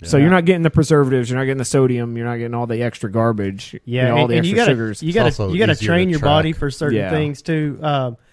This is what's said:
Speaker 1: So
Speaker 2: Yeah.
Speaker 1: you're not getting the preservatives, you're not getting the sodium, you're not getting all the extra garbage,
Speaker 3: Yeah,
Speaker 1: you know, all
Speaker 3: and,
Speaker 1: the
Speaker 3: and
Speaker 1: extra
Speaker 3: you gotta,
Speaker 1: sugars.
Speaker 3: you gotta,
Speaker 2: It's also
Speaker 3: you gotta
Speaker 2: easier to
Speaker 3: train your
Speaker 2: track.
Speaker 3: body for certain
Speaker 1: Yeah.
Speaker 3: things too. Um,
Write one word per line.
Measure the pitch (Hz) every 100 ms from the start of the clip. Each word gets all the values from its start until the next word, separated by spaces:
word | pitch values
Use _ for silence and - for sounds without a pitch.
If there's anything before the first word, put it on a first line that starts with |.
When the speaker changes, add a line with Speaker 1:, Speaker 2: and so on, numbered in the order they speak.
Speaker 1:
So | 82 147
Speaker 2:
Yeah. |
Speaker 1:
you're | 156
not | 185 170
getting | 180
the | 165
preservatives, | 156 151 151 135 131 117
you're | 123
not | 135
getting | 135
the | 120
sodium, | 143 131 120 120 117
you're | 120
not | 117
getting | 117 120
all | 117
the | 113
extra | 120 - 107
garbage, | 110 117 107 98 98 - - -
Speaker 3:
Yeah, | 120
Speaker 1:
you | 127
know, | 135
all |
Speaker 3:
and, | 120
Speaker 1:
the | 117
Speaker 3:
and |
Speaker 1:
extra | 170
Speaker 3:
you | 208
gotta, | 240
Speaker 1:
sugars. | 123 110 104
Speaker 3:
you | 160
gotta, | 196 170
Speaker 2:
It's | 135
also | 98
Speaker 3:
you | 127
gotta | 220
Speaker 2:
easier | 151 107
to |
Speaker 3:
train | 175 185
your | 156
Speaker 2:
track. | 143
Speaker 3:
body | 151 160
for | 160 143
certain | - 147 110
Speaker 1:
Yeah. | 95
Speaker 3:
things | 156 151 143
too. | - 160 151 135
Um, | 151 143 127 117 _